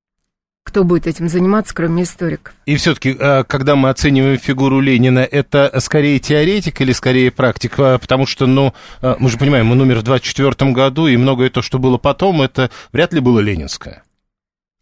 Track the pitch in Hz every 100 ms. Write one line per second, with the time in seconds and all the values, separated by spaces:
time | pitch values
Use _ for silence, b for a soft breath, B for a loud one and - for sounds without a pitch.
0 | _ _ _ _ _ _ - 208 175 170
1 | 165 160 170 175 185 214 214 - 165 170
2 | 175 - 170 151 - - - 147 - 147
3 | 131 135 143 135 127 143 135 143 131 131
4 | 156 135 135 131 - 131 135 135 135 127
5 | 127 127 127 143 135 147 139 131 - 156
6 | 143 139 - 147 156 208 170 - 131 123
7 | 135 127 127 - 127 110 120 - 135 127
8 | - 131 135 - 131 131 139 - B B
9 | 127 123 131 117 139 139 113 127 135 120
10 | 110 131 - - 139 123 139 123 135 131
11 | 160 120 131 131 127 - 117 131 131 123
12 | 143 139 190 170 135 - 127 B B 123
13 | - 151 123 117 104 92 69 - - -
14 | _ _ _ _ _ _ _ _